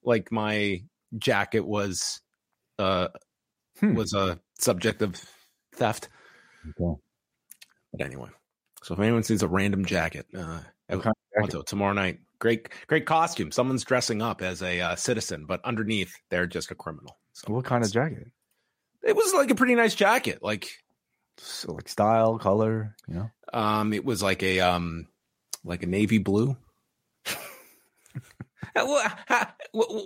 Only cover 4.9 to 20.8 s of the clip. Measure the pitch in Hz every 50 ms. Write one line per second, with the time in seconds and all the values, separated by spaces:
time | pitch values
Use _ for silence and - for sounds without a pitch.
4.9 | - - 107 98 85 - - - - _ _ _ _ _ _ _ - - 123 107
5.9 | 107 - - - _ - - - - - _ _ _ _ - 78 - - 87 85
6.9 | 76 73 _ _ _ _ _ _ _ _ _ - - - - _ _ _ _ _
7.9 | - - 71 67 64 67 60 52 - _ _ _ _ _ _ _ - - - -
8.9 | 87 95 104 113 117 113 104 - 110 92 104 80 90 98 98 101 95 95 95 87
9.9 | - 85 80 80 - - - _ - 95 87 82 80 80 - - _ _ _ -
10.9 | 92 95 92 113 110 - _ _ - 107 104 95 98 - - - 101 101 101 98
11.9 | 101 101 95 90 - - _ _ _ - - 117 117 110 - - - - - -
12.9 | 156 160 - - 156 160 165 170 - - 90 78 - - 123 131 131 120 - -
13.9 | 131 123 - - 113 104 113 117 95 - 92 92 92 90 92 90 90 87 90 85
14.9 | 90 - - - 123 110 - - 92 76 76 76 92 87 - 123 120 110 110 104
15.9 | 113 101 92 - - - _ - 92 87 90 87 - 82 - - 92 - - 82
16.9 | 78 69 - - - _ _ _ - - - - 107 127 127 - 127 120 117 101
17.9 | 104 117 143 160 - - 117 120 _ _ _ _ _ _ _ _ _ _ _ _
18.9 | _ _ - 440 427 440 453 370 392 311 277 269 262 - 262 247 247 233 233 214
19.9 | - - 202 196 226 262 - 110 - - - 104 107 98 - - - -